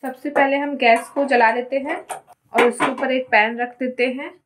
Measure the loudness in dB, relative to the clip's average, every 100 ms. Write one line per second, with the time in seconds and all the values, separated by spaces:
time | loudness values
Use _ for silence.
0 | -10 -8 -6 0 2 2 -2 0 4 4
1 | 2 -4 0 4 4 2 -2 -4 -4 -8
2 | -8 -16 _ -20 _ 2 2 2 -4 -2
3 | -2 -2 0 2 2 -2 -8 -6 -8 -2
4 | -2 -2 -10 -16